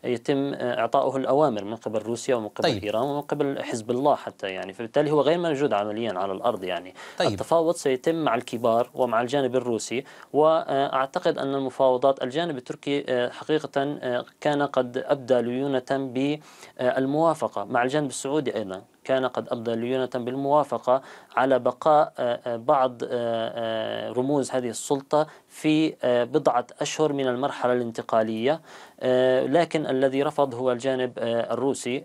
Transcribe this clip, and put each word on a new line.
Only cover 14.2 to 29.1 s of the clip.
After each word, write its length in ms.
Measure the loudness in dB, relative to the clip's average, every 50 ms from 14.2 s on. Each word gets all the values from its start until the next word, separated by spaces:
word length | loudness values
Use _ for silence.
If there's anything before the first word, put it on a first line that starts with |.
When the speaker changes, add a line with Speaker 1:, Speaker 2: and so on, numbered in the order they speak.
| -4 -6 _ _
Speaker 1:
كان 220 | 0 0 2 2
قد 360 | 0 2 2 0 0 0 -2 -6 -2
أبدى 340 | -2 -2 -2 2 2 2 4
ليونة 400 | 4 0 -2 -2 -2 0 0 -2 0 -2 -2 -2 -2 -4 -2 -2 0 0 -2 -4 -8 -20 -20 -20 -20 -20 _ -2
بالموافقة 840 | 0 0 2 2 0 0 2 2 4 2 2 2 -2 -4 -2 -4 -6
مع 180 | -2 0 0
الجانب 280 | 0 2 0 0 -2 -2
السعودي 460 | -6 -6 -6 -2 -2 0 0 0 -4
أيضًا، 260 | -4 -4 -4 -8 -10 -12 _ _ _ _
كان 220 | -2 0 0 0
قد 220 | 0 -2 -4 -4 -4
أبدى 260 | -6 -4 -4 -4 -4
ليونة 360 | -2 -2 -2 -2 -2 -2 -2 -4
بالموافقة 880 | -6 -4 -4 -4 -2 0 2 4 4 2 2 -2 -4 2 2 2 2 0 -6 -20 -20 -20 _ 0
على 220 | 2 4 4 4 4
بقاء، 540 | 2 0 -2 2 2 6 6 6 4 4 _ -4
آه، 220 | -2 -2 -2 -2 -4
آه، 100 | -6 -6
بعض، 460 | -4 2 2 4 4 4 2 0 -4
آه، 60 | -6 -4
آه، 1000 | -2 -2 -2 -2 -2 -2 -2 -4 -4 -4 -4 -4 -2 -4 -4 -4 -4 -6 -6 -4
رموز 380 | -2 -2 0 2 0 0 0 0
هذه 180 | -2 -4 -4 -4
السلطة 580 | -6 -8 -4 -2 -2 -2 -2 _ 2 2 2 0 -6 -20 _ _
في، 460 | -20 -4 0 2 2 4 2 0 -2 _
آه، 220 | 0 2 2 2 0
بضعة 420 | 2 0 2 2 2 2 2 -2 -4 -8 -6
أشهر 320 | -6 -6 0 0 0 0
من 140 | 2 0 0 -2
المرحلة 440 | -2 -2 -2 -4 -4 -2 0 0
الانتقالية، 880 | 2 0 0 -4 -6 -8 -6 0 2 2 2 2 -2 0 0 0 0 0 -4 -18 -20 -20 -20 -20 -14 -4
آه، 460 | 0 2